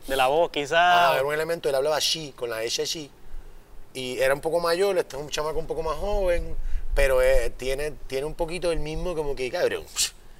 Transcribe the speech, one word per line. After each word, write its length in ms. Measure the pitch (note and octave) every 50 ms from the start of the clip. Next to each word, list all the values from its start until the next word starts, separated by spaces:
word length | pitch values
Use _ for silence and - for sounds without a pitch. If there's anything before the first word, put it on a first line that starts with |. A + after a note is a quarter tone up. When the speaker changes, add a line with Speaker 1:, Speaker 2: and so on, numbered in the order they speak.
| - -
Speaker 1:
de 80 | C3+
la 100 | C3+ B2+
voz, 240 | C3 C#3+ D#3+ E3+ D#3
quizás. 220 | - D3+ C#3+ C3+ D3+ E3+
Speaker 2:
Ah, 340 | F3 F3+ F3+ F3 F3 E3 C3+
era 100 | C3+ C3+
un 80 | C#3+ D3
elemento, 360 | D3+ D#3+ E3 E3+ E3+ E3 D#3
él 60 | C3+
hablaba 220 | C3 C#3 D3+ D#3 C#3
she, 320 | - - - E3 D#3 C#3 B2+
con 160 | - B2+ A#2+
la 60 | A2+ A2
H 260 | A2+ A#2 - - D3+
she. 240 | C#3+ - E3+ D3 C3+ - - - - - - - - - - - - - - - - -
Y 240 | - B2+ B2+ B2+ G#2+
era 160 | C3 C3 C#3
un 60 | D3
poco 200 | - D#3+ D#3 E3+
mayor, 380 | E3+ E3 E3+ F3 G3 G3+ F#3+ F3
este 180 | D3+ - -
es 60 | C3+ D3+
un 80 | C#3+
chamaco 280 | - - D3+ D#3 D#3 D#3
un 80 | E3
poco 160 | C#3+ D#3+ D3 D#3+
más 140 | D#3+ D3+
joven, 600 | D3 F3 G3+ G#3 G#3 G3 F3+ F3 E3+ E3 D#3+ - - - - - - - - -
pero, 280 | - C#3 C3+ C3 B2+ B2+
eh, 280 | C3 C3+ B2+ A#2 B2 -
tiene, 360 | - B2 C3 C3+ C3+ D3 D#3 C#3 - -
tiene 200 | - C3 C3 C#3
un 80 | D#3 D#3
poquito 360 | - E3+ D#3 E3+ F3+ - F3
el 100 | E3 D3+
mismo 340 | D3 D3+ D#3 D#3+ E3+ F3+ F3
como 200 | D#3 D3+ C#3+ C#3
que, 160 | B2+ C3 B2
cabrón, 340 | A2+ F3+ D#3 A#2 G#2 E2 D2+ - - - - - - - - - -